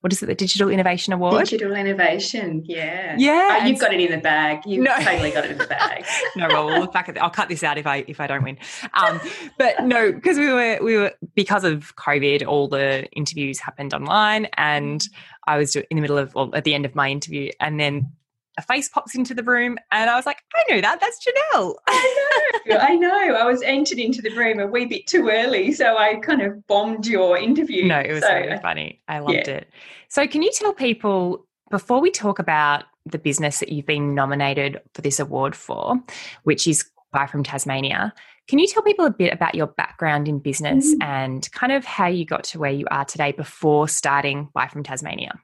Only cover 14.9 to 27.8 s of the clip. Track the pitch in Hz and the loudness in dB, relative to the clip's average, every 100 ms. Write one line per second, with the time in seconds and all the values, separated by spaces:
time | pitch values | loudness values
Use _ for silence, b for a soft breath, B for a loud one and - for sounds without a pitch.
14.9 | 147 - B B B - 151 147 147 - | -6 -8 B B B -2 0 0 -2 -2
15.9 | 160 147 143 135 - 131 147 151 143 139 | -2 0 0 0 -2 -2 0 0 0 -2
16.9 | 139 139 139 165 147 139 - 151 151 147 | -2 -2 -2 -6 -8 -8 -4 -4 0 -2
17.9 | 143 131 - _ _ _ - - 262 277 | -2 -6 -10 _ _ _ -16 -4 -2 -2
18.9 | - 226 254 247 247 233 247 240 240 _ | -6 -6 -6 -4 -4 0 0 0 -4 _
19.9 | 214 226 240 269 - _ 659 622 220 202 | 0 2 2 -2 -6 _ 0 2 4 2
20.9 | 339 403 466 - 523 622 480 185 - - | 2 -2 -2 -2 0 2 2 0 -2 0
21.9 | 508 523 523 554 523 605 453 440 427 277 | 2 4 2 2 2 2 -2 2 4 4
22.9 | 339 349 403 370 226 233 254 254 269 302 | 4 4 4 2 2 2 2 2 0 0
23.9 | 240 233 254 220 226 233 214 202 240 240 | -2 -2 -2 -4 0 0 0 0 -2 -2
24.9 | 214 - 359 233 214 247 220 196 294 240 | -6 2 2 4 2 2 2 0 2 4
25.9 | 220 214 214 262 294 202 208 - 202 214 | 4 4 2 0 0 0 -4 0 2 2
26.9 | 220 214 208 185 180 220 294 311 190 | -4 0 2 4 4 2 0 0 2